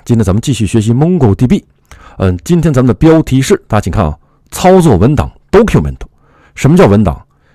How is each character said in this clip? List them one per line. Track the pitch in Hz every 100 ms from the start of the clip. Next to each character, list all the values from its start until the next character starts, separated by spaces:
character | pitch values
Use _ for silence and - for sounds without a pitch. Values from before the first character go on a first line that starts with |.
| -
今 | 117
天 |
咱 | 107
们 | 104
继 | -
续 | 127 104
学 | 113
习 | 107
Mongo | 117 160 180 123
D | 98 127
B。 | 196 - _ _ - - -
嗯， | 95 90
今 | - 170
天 | 165
咱 | 131
们 | 127
的 |
标 | 107 160 160
题 | 151 131
是， | 135 202 -
大 | 107
家 |
请 | 101
看 | 80
啊， | 82 76 _ _ _
操 | - 185 185
作 | 165 95
文 | 110
档 | 139 73 - -
document。 | 190 233 - 73 65 - _ _ _ _
什 | - 131
么 |
叫 | 180 147
文 | 104
档？ | 98 67 - _ _